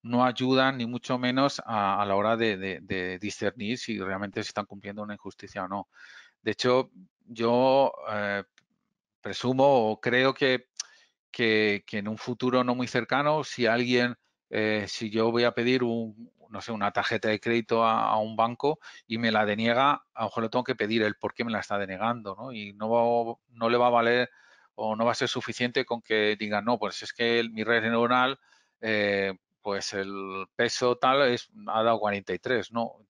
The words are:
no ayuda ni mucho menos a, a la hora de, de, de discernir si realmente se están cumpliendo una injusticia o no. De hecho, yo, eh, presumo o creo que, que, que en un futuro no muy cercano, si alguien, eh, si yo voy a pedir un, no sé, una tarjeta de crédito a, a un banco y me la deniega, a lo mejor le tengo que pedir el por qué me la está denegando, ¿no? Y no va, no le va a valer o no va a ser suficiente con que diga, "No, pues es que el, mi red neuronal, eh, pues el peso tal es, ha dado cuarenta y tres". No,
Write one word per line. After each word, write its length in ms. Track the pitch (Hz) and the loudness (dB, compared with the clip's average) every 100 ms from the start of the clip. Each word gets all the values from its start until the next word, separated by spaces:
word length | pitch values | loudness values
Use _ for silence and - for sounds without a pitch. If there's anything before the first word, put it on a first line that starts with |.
no 220 | 117 123 | -2 2
ayuda 480 | 127 117 131 131 131 | 2 2 2 4 2
ni 140 | 131 117 | 0 -6
mucho 320 | 123 - 127 | -6 -4 -2
menos 440 | 123 131 139 - - | 0 2 0 0 -4
a, 360 | 110 101 98 | 0 2 2
a 40 | 101 | 2
la 100 | 98 | 2
hora 200 | 104 113 | 2 2
de, 200 | 113 95 | 2 0
de, 220 | 95 87 | -4 -6
de 360 | 95 95 90 92 | -6 -4 -4 -6
discernir 580 | 101 - 104 123 104 123 | -8 -4 -4 -4 -6 -6
si 200 | - 104 | -6 -6
realmente 420 | 95 98 101 101 | -4 -6 -6 -6
se 40 | 104 | -6
están 160 | - 101 | -8 -8
cumpliendo 360 | 101 101 101 | -12 -12 -12
una 120 | 104 | -12
injusticia 500 | 104 101 - 98 101 | -12 -14 -16 -14 -10
o 40 | 92 | -6
no. 200 | 101 - _ - - - _ | -8 -10 _ -20 -20 -20 _
De 100 | 110 | -6
hecho, 380 | 104 127 127 123 - - _ - | 0 2 2 0 -12 -20 _ -20
yo, 680 | 113 117 120 131 135 131 - - | -4 2 4 4 4 4 0 -8
eh, 340 | 104 104 101 - _ _ _ _ _ _ _ | -4 -2 -4 -6 _ _ _ _ _ _ _
presumo 680 | 107 95 123 131 139 135 110 | -10 -4 -2 4 6 6 2
o 100 | 107 | 0
creo 340 | - 123 131 | 2 4 4
que, 340 | 131 135 127 _ - - - _ _ _ | 4 2 2 _ -16 -16 -16 _ _ _
que, 540 | - 117 107 107 101 - | -2 2 4 2 0 -4
que 120 | 110 | -6
en 100 | 101 | -6
un 100 | 107 | -8
futuro 460 | - 120 127 127 | -8 -2 2 2
no 100 | 123 | 2
muy 140 | 123 123 | -2 -2
cercano, 560 | 127 113 135 147 151 | -2 0 0 0 0
si 220 | 135 - 117 | -4 0 2
alguien, 500 | 117 123 123 123 120 _ _ _ | 2 2 2 2 -4 _ _ _
eh, 360 | 104 107 107 98 | -2 0 0 -4
si 220 | - 113 | -6 -4
yo 200 | 110 113 | 0 2
voy 140 | 117 | 4
a 80 | 120 | 2
pedir 320 | 117 120 131 | 2 0 2
un, 480 | 120 117 113 107 120 _ - | 0 -2 -6 -12 -20 _ -18
no 100 | 104 | -14
sé, 120 | - | -10
una 200 | 110 101 | -4 -2
tarjeta 360 | - - 113 110 | -2 -2 -2 0
de 120 | 107 | -2
crédito 440 | 117 117 113 117 | 0 0 2 2
a, 260 | 113 110 110 | 2 2 0
a 80 | 110 | 0
un 180 | 110 113 | -2 0
banco 440 | 117 120 143 151 - - _ | 0 2 -2 -2 -10 -20 _
y 120 | 113 | -2
me 140 | 117 | 2
la 140 | 110 104 | 2 2
deniega, 580 | 104 113 117 135 143 _ | 2 2 4 4 2 _
a 80 | - | -6
lo 40 | 110 | -4
mejor 160 | - | -2
le 40 | 113 | -2
tengo 140 | 127 | -2
que 100 | 123 117 | -2 -2
pedir 260 | 107 113 | 0 2
el 140 | 104 104 | 0 0
por 180 | 104 | -8
qué 100 | - | -6
me 80 | 117 | -4
la 80 | 107 | -4
está 180 | - 101 | -4 -4
denegando, 580 | 98 95 110 120 101 95 | -4 -4 -4 -4 -8 -12
¿no? 160 | 127 | -12
Y 200 | 117 101 | -12 -12
no 160 | 101 110 | -8 0
va, 460 | 117 117 117 117 117 _ | 2 4 2 0 -6 _
no 200 | 117 113 | -4 0
le 80 | 120 | 4
va 100 | 123 | 4
a 20 | |
valer 400 | 120 117 120 123 _ _ _ _ | 4 4 2 0 _ _ _ _
o 220 | - 110 107 | -8 -6 0
no 80 | |
va 80 | 117 | 0
a 20 | |
ser 140 | 117 123 | 0 -2
suficiente 560 | 127 117 - 123 127 | -4 -6 -4 -2 -2
con 180 | 127 120 | -2 -6
que 340 | - 110 107 104 | 0 2 2 0
diga, 240 | 107 104 | -2 -2
"No, 160 | 107 120 | 0 0
pues 240 | 101 - | -2 -6
es 100 | 107 | -12
que 280 | - 117 117 | -4 0 2
el, 100 | 117 | 0
mi 120 | 110 | -4
red 180 | 107 117 | 0 2
neuronal, 560 | 113 117 120 127 127 135 _ _ _ _ | 2 0 2 2 2 -2 _ _ _ _
eh, 540 | 110 107 101 98 98 92 _ _ | -2 0 0 0 -2 -6 _ _
pues 300 | 104 98 - | -6 -6 -6
el 520 | 101 98 98 98 95 95 - | -6 -6 -8 -8 -10 -10 -2
peso 400 | 120 - 123 123 | -2 2 0 2
tal 240 | 131 135 135 | 2 4 2
es, 200 | 120 - 110 104 | 0 -6 -14 -4
ha 140 | 110 | 0
dado 180 | 113 113 | 2 2
cuarenta 320 | 104 101 95 | 0 -2 -4
y 40 | 90 | -6
tres". 340 | 123 123 95 | -2 -4 -2
No, 340 | 117 117 - | -6 -6 -10